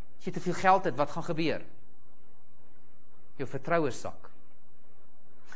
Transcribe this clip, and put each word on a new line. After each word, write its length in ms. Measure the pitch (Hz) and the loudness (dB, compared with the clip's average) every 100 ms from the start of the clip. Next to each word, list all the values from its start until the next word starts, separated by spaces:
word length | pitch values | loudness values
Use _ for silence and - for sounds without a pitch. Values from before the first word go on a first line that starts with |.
| - - | -2 -2
As 60 | 185 | -2
jy 60 | |
te 120 | - | 0
veel 100 | 180 | 0
geld 300 | 165 185 190 175 | 4 6 6 4
het, 100 | 131 | 2
wat 160 | 147 | 2
gaan 160 | 170 160 | 0 0
gebeur? 340 | 156 156 104 - - - - - - - - - - - - - - - - - - | 0 2 0 0 -2 -2 -2 -2 -2 -2 -2 -2 -2 -2 -2 -2 -2 -2 -2 -2 -2
Jou 100 | 127 | -2
vertroue 440 | 131 156 170 143 | -2 2 2 2
sak. 380 | - 90 - - - - - - - - - - - - - - | 0 0 -2 -2 -2 -2 -2 -2 -2 -2 -2 -2 -2 -2 -2 -2